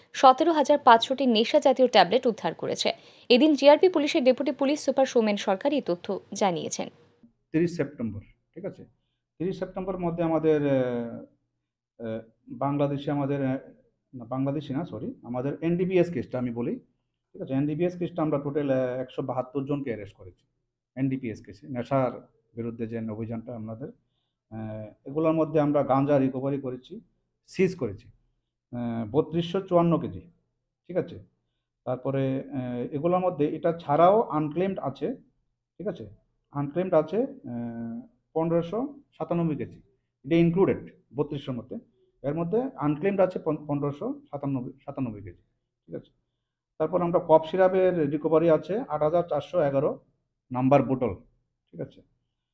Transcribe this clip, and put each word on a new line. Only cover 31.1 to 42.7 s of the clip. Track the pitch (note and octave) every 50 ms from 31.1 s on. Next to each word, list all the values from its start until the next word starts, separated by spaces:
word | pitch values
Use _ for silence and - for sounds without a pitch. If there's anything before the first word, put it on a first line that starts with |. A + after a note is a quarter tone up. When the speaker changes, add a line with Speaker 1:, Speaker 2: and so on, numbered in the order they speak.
| - G2 - _ _ _ _ _ _ _ _ _ _ _ _
Speaker 2:
তারপরে, | B2+ B2+ C3 - C#3 C3+ C3+ C3+ C3+ C3 C3+
আহ, | - - - C3+ B2+ B2 B2 A#2+ B2 - D#3+
এগুলোর | C#3 D3+ E3+ F3+ F3+
মধ্যে | F#3 F3+ E3+ C#3+ D3 D3+ -
এটা | D#3 - E3+ E3 E3 -
ছাড়াও | - C#3+ D3+ E3+ F3+ G3+ A3
আনক্লেমড | A3 - D3 D#3 D#3 D3 D3 E3+ F#3 G3 F#3+ -
আছে, | - C#3 C3+ - D3 G3 C4 - - _ _ _ _ _ _ _ _ _ _ _
ঠিক | E3+ G#3
আছে? | F3 - A2+ G2+ - - _ _ _ _ _ _
আনক্লেমড | - C#3+ C#3+ C#3+ - E3+ F#3 F#3+ F3
আছে, | D#3+ D#3 - F#3
আহ, | G#3+ C4 C#4 - - - A#2+ A#2+ A#2+ A#2 A#2+ A#2 A#2 A#2 A#2 A#2 A#2 - - _ _ _ _ _
পনেরোশো | D#3+ E3 E3+ E3 E3+ E3 E3+ G#3 A3+ C4+ D4 C#4+ - - _ _ _
সাতানব্বই | D#3+ D#3+ F3 E3+ E3+ D#3+ D3
কেজি। | B2+ A2+ - - - _ _ _ _ _ _ _ _ _
এটা | C3+ E3
ইনক্লুডেড | E3+ E3+ E3+ E3 F#3+ F#3+ - - - - - - _ _ _ -
বত্রিশশোর | C3+ D3+ - D#3 C#3 - - B2+
মধ্যে। | A#2 - - G2 A#2 - _ _ _ _ _ _ _ -
এর | C3+ D3
মধ্যে | E3 E3+ E3+ F#3+ A3+ C4 C4+